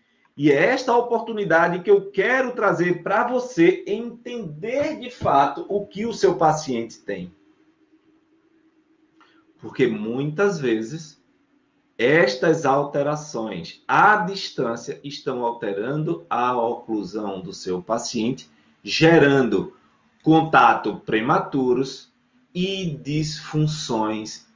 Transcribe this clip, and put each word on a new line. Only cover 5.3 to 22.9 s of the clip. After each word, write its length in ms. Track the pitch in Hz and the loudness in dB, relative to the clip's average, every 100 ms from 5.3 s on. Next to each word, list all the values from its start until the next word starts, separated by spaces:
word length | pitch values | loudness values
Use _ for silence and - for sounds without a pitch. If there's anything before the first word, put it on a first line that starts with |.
| - - 170 - | 2 2 -2 -6
o 180 | 202 - | -6 -6
que 200 | 196 226 | -8 -6
o 80 | |
seu 220 | - 185 170 | 2 2 4
paciente 640 | 156 151 139 117 113 - | 2 2 -2 -4 -6 -12
tem. 340 | - 92 90 _ _ _ _ _ _ _ _ _ _ _ _ _ _ _ _ _ _ _ _ _ _ _ | -10 -8 -10 _ _ _ _ _ _ _ _ _ _ _ _ _ _ _ _ _ _ _ _ _ _ _
Porque 280 | 113 143 120 | -12 0 0
muitas 720 | 107 107 127 147 151 202 175 | 0 -6 -4 -6 0 -2 0
vezes 640 | 127 110 113 160 - _ _ _ _ _ _ _ _ - | -2 -2 -4 -12 -16 _ _ _ _ _ _ _ _ 0
estas 680 | 117 160 175 - 170 160 | 4 4 4 2 0 2
alterações 1160 | 135 143 143 147 143 151 - 120 110 90 82 - - | 2 0 0 -2 -2 -4 -8 -8 -8 -8 -12 -16 0
à 300 | 143 196 208 | 4 4 4
distância 840 | 185 196 - - 117 117 139 - | 0 -6 -10 -4 -4 -4 -10 -12
estão 400 | 143 - 143 123 | -14 -10 -8 -4
alterando 840 | 117 117 107 98 123 156 170 - - | -4 -4 -6 -4 -4 -4 -4 -6 -4
a 280 | 117 123 120 | -2 0 0
oclusão 840 | 117 113 - 104 90 107 104 95 | -2 -4 -4 -6 -4 -6 -6 -8
do 120 | 92 | -10
seu 300 | 92 92 90 | -12 -6 -6
paciente, 680 | 98 117 - 117 113 139 - _ _ _ | -4 -4 -4 -4 -4 -4 -12 _ _ _
gerando 920 | 101 - 160 160 139 139 117 95 - _ _ _ _ _ | -8 4 6 8 6 4 2 0 -2 _ _ _ _ _
contato 760 | 151 160 156 139 117 110 110 90 | 4 4 6 6 6 4 -2 -6
prematuros 1080 | - 110 123 170 - 139 127 123 135 - - _ _ _ _ | -2 -2 2 0 0 -2 0 0 -2 -8 -20 _ _ _ _
e 320 | 180 190 190 | -4 -4 -2
disfunções 1600 | 175 | -6